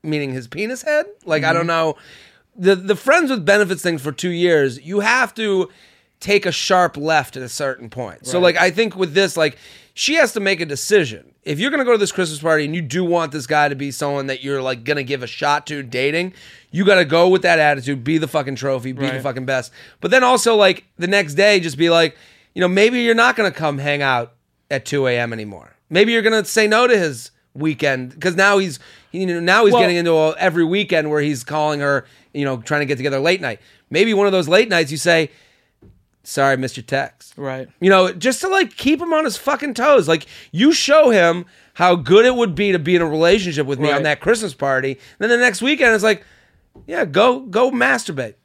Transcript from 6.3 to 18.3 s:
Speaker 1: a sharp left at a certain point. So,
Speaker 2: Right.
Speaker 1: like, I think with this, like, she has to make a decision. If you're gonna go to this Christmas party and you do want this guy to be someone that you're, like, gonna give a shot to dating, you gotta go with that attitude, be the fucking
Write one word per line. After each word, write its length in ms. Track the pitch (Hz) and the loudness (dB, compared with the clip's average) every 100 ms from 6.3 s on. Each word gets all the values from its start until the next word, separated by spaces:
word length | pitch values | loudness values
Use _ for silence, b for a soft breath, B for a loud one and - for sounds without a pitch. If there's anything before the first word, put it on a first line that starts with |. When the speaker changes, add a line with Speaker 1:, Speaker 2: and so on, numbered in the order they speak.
| 202 190 | 0 0
Speaker 1:
a 60 | |
sharp 460 | - - 190 175 - | -4 0 2 2 -2
left 380 | 151 156 127 135 | 0 0 -2 -12
at 60 | |
a 60 | 127 | -12
certain 400 | - 139 127 117 | -8 -6 -8 -12
point. 360 | 123 113 73 123 | -12 -12 -12 -4
So, 100 | 175 | 2
Speaker 2:
Right. 60 | 180 165 | 2 4
Speaker 1:
like, 20 | |
I 120 | 180 | 0
think 240 | 170 226 185 | 0 -4 -2
with 180 | 180 | -2
this, 220 | 156 196 165 | 0 0 0
like, 220 | 156 - B B B | -2 -4 B B B
she 220 | - - 320 | -6 -2 2
has 180 | 262 | 0
to 60 | 220 | 0
make 220 | 196 185 | -2 -2
a 40 | 165 | -4
decision. 680 | 139 - 202 143 107 64 _ | -8 0 2 2 -6 _ _
If 160 | - 151 | -10 -4
you're 120 | 247 | -2
gonna 120 | 294 247 | -2 0
go 60 | |
to 40 | 233 | 0
this 140 | 196 | 0
Christmas 280 | - 175 151 | -2 -6 -4
party 240 | 160 156 147 | 0 0 0
and 100 | 165 | -6
you 60 | |
do 220 | 151 151 | -6 -4
want 280 | 175 170 160 | 0 -2 -2
this 160 | 151 120 | -8 -2
guy 220 | 151 147 | 0 0
to 60 | 139 | -2
be 140 | 139 | -8
someone 380 | 127 143 143 135 | -6 -6 -4 -6
that 160 | 131 | -8
you're, 180 | 135 139 | -6 -6
like, 220 | 131 127 | -4 -6
gonna 180 | 117 147 | -4 -6
give 200 | 131 139 | -4 -8
a 40 | 120 | -8
shot 380 | - 147 147 147 | -6 -2 -2 -2
to 140 | 147 | -12
dating, 520 | 131 127 139 160 180 B B B B | -8 -4 -2 -2 -6 B B B B
you 160 | - 190 | 0 4
gotta 200 | 190 160 | 4 4
go 220 | 160 180 | 4 4
with 140 | 185 | 4
that 160 | 185 165 | 2 4
attitude, 460 | 151 139 127 139 | 4 2 -4 -6
be 140 | 120 160 | -2 -2
the 80 | |
fucking 280 | 151 | -2